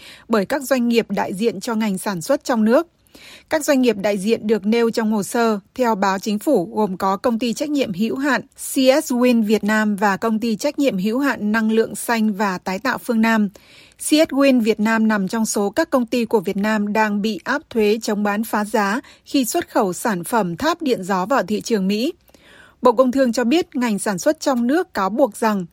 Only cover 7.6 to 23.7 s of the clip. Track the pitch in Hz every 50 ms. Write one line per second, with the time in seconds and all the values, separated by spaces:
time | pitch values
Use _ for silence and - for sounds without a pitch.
7.6 | 294 302 302 285 240 226 185 165 220 226 - 262 269 294 254 214 - - _ -
8.6 | - - - 277 262 254 262 302 311 - 262 240 247 247 247 233 220 202 220 208
9.6 | - 202 220 214 214 214 208 185 214 208 196 180 - 226 220 220 220 233 220 -
10.6 | - 294 302 - 285 269 - 185 180 220 220 254 285 277 233 - 208 208 208 226
11.6 | 220 220 220 220 220 - - - - - 240 226 214 220 208 185 220 202 185 180
12.6 | - - 185 196 - 262 233 - - - 240 220 220 226 226 220 208 190 - -
13.6 | _ - - - - - _ - - - 302 294 320 330 - 269 277 277 262 254
14.6 | 220 226 214 - 208 220 226 226 220 220 220 208 190 185 - 226 220 214 - 226
15.6 | 202 202 196 - 330 - - 262 247 226 - 247 233 220 - 220 170 196 190 196
16.6 | 196 214 220 214 208 208 208 220 220 214 208 208 196 220 220 175 - - 254 302
17.6 | - - - 240 214 208 214 233 - - 214 202 208 208 202 208 226 - - 220
18.6 | 208 208 - 226 202 196 202 269 - - - - _ - - 285 254 214 - 339
19.6 | 339 - - 311 226 185 175 - - 247 208 175 170 - - 233 202 180 170 -
20.6 | - 311 349 339 330 269 233 185 190 175 202 185 180 202 277 269 302 269 214 202
21.6 | 185 - 233 202 190 190 202 208 240 311 381 _ _ _ - - _ - - -
22.6 | - - _ _ - 247 240 208 262 254 240 269 269 247 220 - 247 226 269 330
23.6 | 370 -